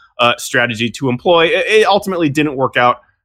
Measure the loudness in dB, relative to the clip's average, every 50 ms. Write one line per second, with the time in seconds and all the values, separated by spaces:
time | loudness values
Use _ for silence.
0 | _ _ _ 0 0 0 0 -2 -6 -4 -2 -2 -2 -2 -2 -4 -6 -6 -6 -6
1 | -4 -4 -4 -2 0 2 2 4 4 2 0 -2 -2 0 2 2 2 4 2 0
2 | 0 -2 -4 -2 -2 -2 0 0 -2 -2 -2 -2 -4 -2 0 2 2 2 2 0
3 | _ _ _ _ _